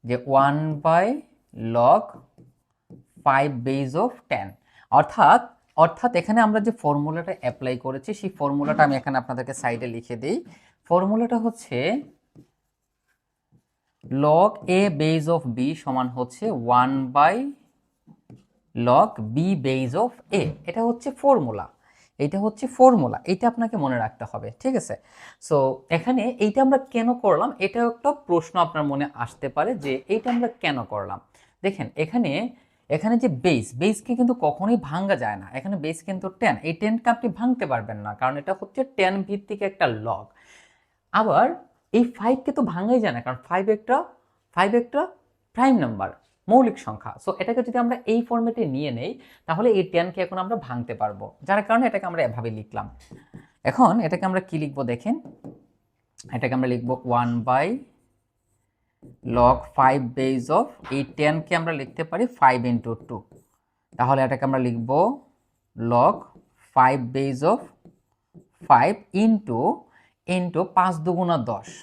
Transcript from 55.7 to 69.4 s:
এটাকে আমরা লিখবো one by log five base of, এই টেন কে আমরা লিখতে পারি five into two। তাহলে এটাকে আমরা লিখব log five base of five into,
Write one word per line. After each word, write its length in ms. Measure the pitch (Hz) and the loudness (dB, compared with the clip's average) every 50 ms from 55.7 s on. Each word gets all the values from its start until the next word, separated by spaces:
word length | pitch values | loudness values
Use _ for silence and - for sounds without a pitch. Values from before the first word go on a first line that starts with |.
| _ _ _ _ _ _ _ _ _ _ - - - | _ _ _ _ _ _ _ _ _ _ -18 -12 -8
এটাকে 180 | 117 135 123 131 | -6 -4 -2 -2
আমরা 120 | 127 131 127 123 | -2 -2 -2 -2
লিখবো 200 | 120 123 120 127 127 - 127 120 120 | -4 -4 -6 -6 -6 -2 0 0 0
one 120 | 120 120 120 120 107 127 | 0 0 -2 -2 0 0
by 160 | 127 135 151 185 240 269 - _ _ _ _ _ _ _ _ _ _ _ _ _ _ _ _ _ _ _ _ _ _ _ - 123 - _ - 127 117 | 0 0 0 -2 -4 -8 -10 _ _ _ _ _ _ _ _ _ _ _ _ _ _ _ _ _ _ _ _ _ _ _ -20 -20 -20 _ -8 -2 2
log 200 | 120 120 123 131 - - - _ | 6 6 6 6 4 -2 -6 _
five 260 | - 131 131 135 143 123 117 127 | 4 4 4 4 2 -2 -4 -4
base 300 | 135 131 131 135 127 120 120 151 202 | -2 -2 -2 -2 -2 -2 0 0 0
of, 80 | 262 - - - - - 131 | 0 -2 -8 -18 -10 -6 -4
এই 60 | 139 139 - - | -4 -4 -6 -4
টেন 180 | - 147 151 156 160 151 | 0 0 0 0 0 -2
কে 60 | - 175 165 | -2 -2 -2
আমরা 140 | 165 170 160 143 | -2 -2 -4 -6
লিখতে 220 | 135 - - - 160 160 | -8 -10 -8 -8 -8 -6
পারি 140 | - 185 240 247 - - | -2 -2 -2 -4 0 4
five 220 | 143 131 127 123 120 123 | 4 4 4 4 0 0
into 200 | 120 117 - 117 113 - - | 0 -2 -2 -6 -8 -8 -10
two। 140 | - 120 98 - _ - - _ _ _ _ _ _ _ _ _ _ - - | -14 -14 -14 -14 _ -20 -20 _ _ _ _ _ _ _ _ _ _ -4 -2
তাহলে 200 | 120 127 139 135 131 | 2 2 2 2 2
এটাকে 180 | 123 135 123 139 | 0 0 -2 -2
আমরা 140 | 135 135 131 127 | -2 0 0 0
লিখব 220 | 123 117 117 113 120 135 151 185 233 277 285 _ _ _ _ _ _ _ _ _ _ _ 117 117 117 120 | -2 -2 -4 -4 0 2 2 2 2 0 -6 _ _ _ _ _ _ _ _ _ _ _ -6 -2 0 2
log 220 | 120 131 170 - - - _ _ - _ _ _ _ _ _ _ | 4 4 4 2 0 -10 _ _ -20 _ _ _ _ _ _ _
five 260 | 131 127 131 135 135 123 120 127 | 4 4 4 4 0 -4 -4 -4
base 280 | 135 135 139 131 123 147 170 | -4 -2 -2 -4 0 0 0
of 80 | 220 285 - - _ _ _ - _ _ _ _ _ _ _ _ _ - _ _ _ _ - - | 0 0 -4 -16 _ _ _ -20 _ _ _ _ _ _ _ _ _ -20 _ _ _ _ 2 4
five 280 | 143 117 131 170 214 - - _ - 190 214 | 6 6 6 4 0 -2 -8 _ 0 2 4
into, 360 | 226 226 202 | 4 4 2